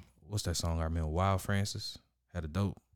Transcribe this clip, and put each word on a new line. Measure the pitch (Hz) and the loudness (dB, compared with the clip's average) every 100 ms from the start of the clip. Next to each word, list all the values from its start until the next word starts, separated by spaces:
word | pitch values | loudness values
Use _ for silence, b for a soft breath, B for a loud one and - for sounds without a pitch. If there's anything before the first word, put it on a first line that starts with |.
| - _ - | -10 _ -6
what's | 107 | -4
that | - | -2
song | 82 87 82 | 0 0 0
I | |
remember? | 80 82 78 | 0 0 0
Wild | 82 98 95 | 2 4 2
Francis. | - 101 101 101 - - _ _ _ | 2 0 0 -4 -8 -10 _ _ _
Had | 87 | -8
a | 80 | -2
dope, | 82 101 - - | 0 0 -2 -14